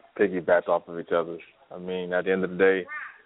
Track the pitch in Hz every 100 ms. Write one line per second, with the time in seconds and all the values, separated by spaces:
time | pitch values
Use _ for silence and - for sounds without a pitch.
0 | _ - 101 92 80 87 87 85 - 85
1 | 82 87 85 82 - _ _ 90 90 92
2 | 90 90 87 95 90 90 95 95 90 -
3 | - -